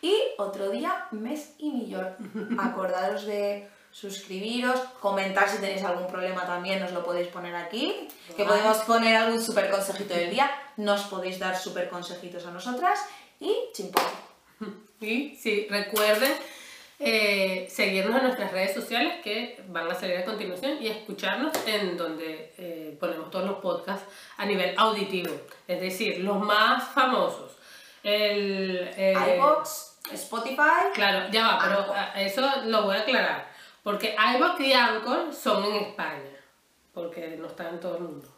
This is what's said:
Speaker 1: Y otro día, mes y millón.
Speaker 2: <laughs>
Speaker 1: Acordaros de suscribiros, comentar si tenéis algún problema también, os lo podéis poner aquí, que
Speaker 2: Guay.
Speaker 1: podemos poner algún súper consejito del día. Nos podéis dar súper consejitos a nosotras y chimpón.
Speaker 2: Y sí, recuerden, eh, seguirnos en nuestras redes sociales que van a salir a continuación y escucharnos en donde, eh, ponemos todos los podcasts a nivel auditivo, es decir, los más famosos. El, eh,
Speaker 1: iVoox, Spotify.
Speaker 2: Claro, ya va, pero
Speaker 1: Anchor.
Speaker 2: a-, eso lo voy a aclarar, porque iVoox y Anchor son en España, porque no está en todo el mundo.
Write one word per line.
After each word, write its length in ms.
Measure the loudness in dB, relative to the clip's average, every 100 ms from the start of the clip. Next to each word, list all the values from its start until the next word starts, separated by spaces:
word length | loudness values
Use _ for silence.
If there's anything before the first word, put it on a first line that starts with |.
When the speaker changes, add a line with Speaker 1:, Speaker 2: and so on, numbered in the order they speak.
Speaker 1:
Y 140 | 4 2 2 -2
otro 320 | -6 -2 -4
día, 380 | -2 -2 -4 -4
mes 420 | -8 -6 -6 -8 -8
y 140 | -4
millón. 440 | -4 -4 -6 -6 -8 -10 -8 -4 -2
Speaker 2:
<laughs> 20 |
Speaker 1:
Acordaros 640 | -2 -2 -2 0 -2 -2 -4
de 420 | -2 -2 -4 -10 -20 _
suscribiros, 880 | -14 -12 -12 -10 -8 -4 -2 0 0 -2 -4
comentar 480 | -2 0 0 2 2
si 80 | 2
tenéis 260 | -2 -2
algún 220 | -2 -2 -4
problema 380 | -4 -4 -4 -4
también, 380 | -4 -2 -2
os 80 | -2
lo 120 | -4
podéis 240 | -2 -2 -2
poner 260 | -4 -8 -8
aquí, 520 | -6 -4 -4 -4 -8 -16 -16 -4
que 60 |
Speaker 2:
Guay. 40 | 4 4
Speaker 1:
podemos 180 | 6 4
poner 360 | 4 4 6 6
algún 260 | 6 2
súper 300 | 2 2 2
consejito 420 | 2 0 -4 -2
del 160 | -2 0
día. 220 | 2 2 0 -8 -4
Nos 260 | 2 2 0
podéis 340 | -4 -4 -4
dar 180 | -2 -4
súper 320 | -4 -4 -4
consejitos 560 | -6 -10 -12 -12 -12 -12
a 60 |
nosotras 480 | -10 -6 0 2 2 -2 -12 -20 _
y 160 | -2 -2 -2
chimpón. 300 | -6 -2 0 0 -4 -14 _ _ _ -12 -12 -20 _
Speaker 2:
Y 340 | -2 -2 -2 -6
sí, 240 | -2 -2 0
recuerden, 640 | -2 0 2 4 6 4 0 -6 -16 -18 -20 -20 _
eh, 680 | 0 2 4 2 2 0 -6
seguirnos 460 | -2 0 2 2 4
en 60 | 2
nuestras 240 | 0 -2
redes 220 | 0 -2 -2
sociales 460 | -2 0 0 -2
que 400 | -6 -4 -6 -10 -8
van 200 | -6 -4
a 60 | -2
salir 220 | -2 -2
a 80 | -2
continuación 520 | -4 -6 -4 -4 -2
y 60 | -4
escucharnos 640 | -6 -8 -6 -4 -2 -2 -2 -2
en 320 | 0 0 -2
donde, 560 | -4 -4 -8 -10 -14 -12
eh, 380 | -12 -10 -12 -6
ponemos 320 | -4 -4 -6
todos 140 | -4 -4
los 120 | -2
podcasts 480 | -2 -4 -2 -6 -8 -18 -20 -6
a 80 | -2
nivel 280 | 2 2 4
auditivo, 560 | 4 4 0 -2 -2 -6 -10 -20 -6
es 140 | -4
decir, 380 | -2 -2 -2 0
los 200 | 0 0
más 440 | 2 4 6 4 0
famosos. 640 | 2 4 4 2 -2 -12 -18 -20 -20 -20 -8
El, 840 | 0 4 4 2 0 0 0 -2 -4 2
eh, 180 | 4 4 4 6
Speaker 1:
iVoox, 580 | 6 6 2 -8 -12 -16 -12
Spotify. 800 | -12 -6 -6 -4 2 4 6 4
Speaker 2:
Claro, 340 | 2 2 2 2
ya 160 | 4 4
va, 120 | 4
pero 160 | 4 2
Speaker 1:
Anchor. 180 | 2 -2
Speaker 2:
a-, 240 | -2 -2
eso 280 | -2 2 2 2 2
lo 180 | 2
voy 120 | 4 2
a 60 |
aclarar, 460 | 2 2 2 0 -6 -16 -20 -12
porque 320 | -4 -2 -2 4 4 6
iVoox 240 | 4 4
y 120 | 4
Anchor 600 | 6 6 2 0 0 -2
son 320 | -4 2 2 2
en 100 | -2
España, 560 | -4 -6 -6 -6 -12 -18 -20 _ _ _ _
porque 420 | -10 -10 -8 -10 -10
no 80 | -12
está 200 | -10 -10
en 100 | -8
todo 180 | -6 -6
el 60 |
mundo. 240 | -6 -10 -16